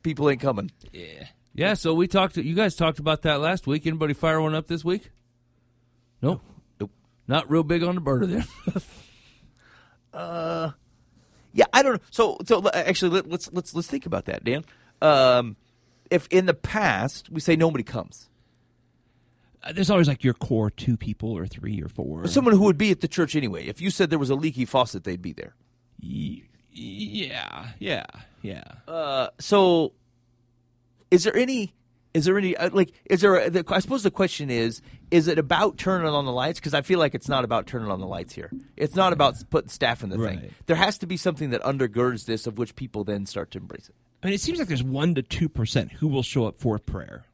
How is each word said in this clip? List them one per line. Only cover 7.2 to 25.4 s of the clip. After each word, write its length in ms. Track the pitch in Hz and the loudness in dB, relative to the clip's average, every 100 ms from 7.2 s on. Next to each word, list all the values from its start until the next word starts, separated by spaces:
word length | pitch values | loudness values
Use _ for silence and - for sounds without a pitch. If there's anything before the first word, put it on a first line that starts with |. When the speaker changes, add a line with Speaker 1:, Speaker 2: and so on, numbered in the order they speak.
| - | -2
Speaker 3:
Not 220 | 143 139 | -2 2
real 140 | 160 | 0
big 180 | 151 170 | 2 0
on 120 | 175 180 | 0 -2
the 60 | |
burner 240 | 143 127 190 | -2 0 0
then. 180 | 202 - - - | -2 -6 -8 -6
<laughs> 160 | 185 - - - _ _ _ _ _ _ _ _ _ _ | -6 -10 -16 -20 _ _ _ _ _ _ _ _ _ _
Speaker 1:
Uh, 580 | 160 170 170 165 165 160 - _ _ _ _ _ _ _ | -12 -10 -6 -4 -4 -6 -8 _ _ _ _ _ _ _
yeah, 120 | - 233 | 4 6
I 100 | 247 | 6
don't 100 | 277 | 4
know. 60 | 226 - | 2 -2
So, 260 | - 214 - - | 2 2 0 2
so 160 | 214 | 2
l-, 100 | 196 | 4
actually, 380 | - 147 180 185 | 2 0 2 2
let, 180 | 185 156 | 2 0
let's, 220 | 175 - | -6 -6
let's, 240 | 175 - 165 | -8 -6 -6
let's 120 | - | -6
think 180 | 277 180 | -6 -4
about 200 | 95 - | -4 -4
that, 180 | - | -6
Dan. 200 | 117 135 160 _ _ _ | -4 -4 -6 _ _ _
Um, 560 | 156 143 131 123 120 107 _ _ _ _ _ | 4 8 6 6 2 -8 _ _ _ _ _
if 180 | 180 - | 0 4
in 180 | 185 185 | 4 4
the 80 | |
past 760 | 147 - 214 196 98 123 - - | 0 -4 -2 0 0 -2 -6 -10
we 100 | 165 | -4
say 140 | 160 160 | 2 4
nobody 280 | 165 143 | 4 0
comes, 460 | 117 120 - - - _ _ _ _ _ _ _ _ _ _ _ _ _ | -4 -8 -10 -16 -20 _ _ _ _ _ _ _ _ _ _ _ _ _
Speaker 2:
Uh, 100 | - | -10
there's 160 | 165 190 | -2 4
always, 180 | 196 151 | 6 4
like, 160 | 131 | 4
your 100 | 131 | 0
core 360 | 120 - 113 107 | 0 0 0 0
two 260 | - - 113 | 0 -2 0
people 360 | 110 104 110 101 | -2 -6 -6 -6
or 80 | 92 | -8
three 340 | - - 104 | -8 -8 -6
or 80 | 78 | -8
four. 380 | - 65 78 92 | -8 -8 -6 -2
Speaker 1:
someone 260 | 214 254 202 | 2 6 6
who 80 | |
would 140 | 202 156 | 6 4
be 140 | 214 | 2
at 100 | 180 | 0
the 60 | 160 | -2
church 280 | - 156 156 | -2 0 0
anyway. 300 | 127 87 67 | -2 -6 -8
If 160 | - | -6
you 80 | 180 | -4
said 200 | - 175 | 0 2
there 100 | 156 | 2
was 100 | 135 | 0
a 60 | 139 | 0
leaky 280 | 156 127 123 | 0 -2 0
faucet, 380 | 135 120 95 | 0 0 -2
they'd 180 | 95 90 | -8 -8
be 120 | 90 | -8
there. 220 | - | -12